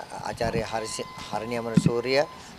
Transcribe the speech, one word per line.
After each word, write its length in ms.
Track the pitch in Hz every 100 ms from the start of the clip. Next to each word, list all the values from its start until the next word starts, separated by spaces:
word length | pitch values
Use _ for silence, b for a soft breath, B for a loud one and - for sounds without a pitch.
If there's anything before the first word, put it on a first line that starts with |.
| - - -
ආචාර්ය 340 | 110 113 113
හරිසි-, 440 | 104 113 110 - - - -
හරිනි 300 | 104 113 120
අමරසූරිය, 640 | 117 113 - 120 123 135 156 B B